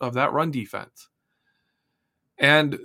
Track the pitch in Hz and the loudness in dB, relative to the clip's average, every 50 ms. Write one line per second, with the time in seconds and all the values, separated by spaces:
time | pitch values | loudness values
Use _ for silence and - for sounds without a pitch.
0 | 135 123 120 127 139 - - 143 160 165 143 127 104 98 - 101 101 - _ - | -8 -4 -2 -2 -2 0 0 -2 -2 -2 -4 -6 -8 -8 -10 -12 -12 -14 _ -20
1 | - _ _ _ _ _ _ _ _ _ _ _ _ _ _ _ _ _ _ _ | -20 _ _ _ _ _ _ _ _ _ _ _ _ _ _ _ _ _ _ _
2 | _ _ _ _ _ _ _ - - 139 147 156 151 143 - - - | _ _ _ _ _ _ _ 0 4 4 6 4 4 2 -2 -6 -10